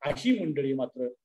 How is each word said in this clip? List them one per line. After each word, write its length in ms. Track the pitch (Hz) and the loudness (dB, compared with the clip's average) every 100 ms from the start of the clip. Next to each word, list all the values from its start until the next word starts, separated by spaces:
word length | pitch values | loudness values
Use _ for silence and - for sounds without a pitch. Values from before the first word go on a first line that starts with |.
अशी 380 | 143 - 247 220 | -4 0 2 2
मंडळी 320 | 165 143 135 | 2 0 0
मात्र 360 | 135 123 127 123 - | 0 -2 -4 -6 -6